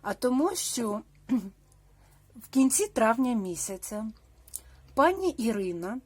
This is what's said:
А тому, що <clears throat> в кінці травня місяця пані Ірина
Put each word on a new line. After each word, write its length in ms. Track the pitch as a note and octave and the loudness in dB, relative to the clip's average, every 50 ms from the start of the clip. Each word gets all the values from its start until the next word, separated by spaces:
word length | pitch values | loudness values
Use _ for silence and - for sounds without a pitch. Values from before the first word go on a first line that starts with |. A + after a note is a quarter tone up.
А 120 | - G#3 G3 | -6 -6 -6
тому, 360 | - - B3 B3+ C4 D#4 F#4+ F#4+ | -2 0 2 2 4 2 2 0
що 460 | - - - - B3+ A#3 G#3+ G#3 A3 - _ _ - - - | -2 -4 -4 -4 -4 -2 -2 -4 -6 -8 _ _ -20 -4 -2
<clears throat> 0 | C4+ A#3 F#3+ G3 - _ _ _ - _ _ _ _ _ _ _ - _ _ _ - | -2 -2 -2 -4 -16 _ _ _ -20 _ _ _ _ _ _ _ -20 _ _ _ -20
в 120 | A3+ - - | -20 -20 0
кінці 360 | - C4+ C4 C4 - - G#4 | 2 4 4 4 4 2 0
травня 460 | G#4 - B3+ A3+ A3 A#3 B3 C4 B3 | 0 2 2 4 4 4 2 2 0
місяця 760 | B3 G#3+ F#3+ F#3 E3+ D#3 - - G3 F3+ - - G#3+ G#3 A3 A3 A3 - _ _ _ _ _ - - - _ - - - - - - | 0 -2 -2 -4 -6 -6 -8 -8 -8 -10 -10 -10 -8 -8 -8 -8 -10 -14 _ _ _ _ _ -14 -14 -14 _ -14 -20 -20 -20 -4 2
пані 340 | - C#4 E4+ F#4+ F#4+ F#4+ F4+ | 4 4 4 4 2 -2 -2
Ірина 720 | - - A3 A3+ A3 G3+ F#3+ F3+ E3+ E3+ E3+ F#3+ A#3 C4 _ | -2 0 -2 0 0 0 -2 -4 -4 -6 -6 -8 -8 -10 _